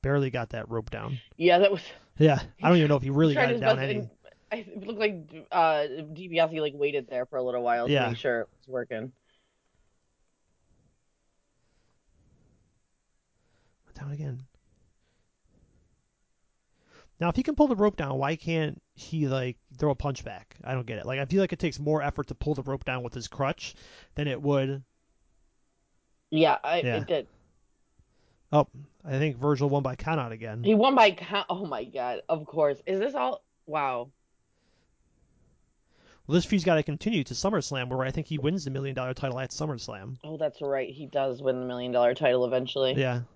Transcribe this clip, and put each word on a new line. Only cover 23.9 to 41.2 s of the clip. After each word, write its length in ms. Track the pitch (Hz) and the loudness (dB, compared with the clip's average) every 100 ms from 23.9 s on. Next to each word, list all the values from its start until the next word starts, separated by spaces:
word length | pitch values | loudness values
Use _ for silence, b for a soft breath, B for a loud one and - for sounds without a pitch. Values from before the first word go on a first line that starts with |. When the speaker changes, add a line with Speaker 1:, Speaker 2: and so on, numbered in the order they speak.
| B B - | B B -4
Speaker 1:
than 120 | 147 | -4
it 140 | 131 | -2
would. 420 | 143 139 135 139 - _ _ _ _ _ _ _ _ _ _ _ _ _ _ | 2 2 2 -4 -10 _ _ _ _ _ _ _ _ _ _ _ _ _ _
Speaker 2:
Yeah, 280 | 156 156 131 | 4 4 4
I, 180 | 139 170 | 0 0
Speaker 1:
Yeah. 160 | 131 117 | 0 -2
Speaker 2:
it 100 | 110 | 0
did. 200 | 160 - _ _ _ _ _ _ _ _ _ _ _ _ | -2 -4 _ _ _ _ _ _ _ _ _ _ _ _
Speaker 1:
Oh, 160 | 151 143 131 143 _ - | 2 2 -4 -20 _ -6
I 60 | 135 | -2
think 200 | 151 120 | 0 0
Virgil 320 | 143 139 143 | 0 2 2
won 120 | 143 | 0
by 140 | 135 127 | -2 -6
count 240 | - 160 | -4 -2
out 120 | 120 | -4
again. 320 | 113 113 110 | -8 -10 -2
Speaker 2:
He 120 | 123 214 | 4 6
won 180 | 262 262 | 6 8
by 160 | 214 | 6
count. 340 | 185 170 202 190 | 6 -6 -4 -4
Oh 160 | 180 185 | -6 -6
my 180 | 123 | -8
God! 380 | 123 135 123 113 - | -8 -6 -4 -6 -2
Of 160 | 160 151 | -4 -2
course. 320 | 156 147 139 - | 0 0 0 -4
Is 140 | 190 | -2
this 140 | 233 269 | -2 0
all? 280 | 254 - _ _ - | -2 -4 _ _ -6
Wow. 460 | 151 139 123 131 _ _ _ _ _ _ _ _ _ _ _ _ _ _ _ _ _ _ b b b - | -4 -2 -4 -8 _ _ _ _ _ _ _ _ _ _ _ _ _ _ _ _ _ _ b b b 2
Speaker 1:
Well, 80 | 165 | 2
this 100 | - | 4
feud's 180 | 202 | 2
gotta 200 | 165 160 | 4 2
continue 400 | 147 143 220 220 127 | 2 -4 0 0 -2
to 80 | |
SummerSlam, 560 | 123 196 208 - 135 123 | -2 0 0 -2 -4 -2
where 160 | 131 131 | -2 -2
I 60 | |
think 160 | 160 151 | -4 -4
he 100 | 151 | -2
wins 260 | 135 190 | 0 -2
the 80 | 143 | -4
million 240 | 135 139 131 | -6 -4 -4
dollar 180 | 127 | -4
title 260 | 127 135 123 | -4 -4 -4
at 100 | 131 | -6
SummerSlam. 680 | - 151 123 - 104 98 127 | -6 -6 -6 -8 -12 -12 -12
Speaker 2:
Oh, 140 | 151 156 | -12 -4
that's 240 | 151 - | -4 -4
right. 280 | 143 139 127 | -2 -2 -4
He 160 | 131 139 | -10 -4
does 360 | 143 | -2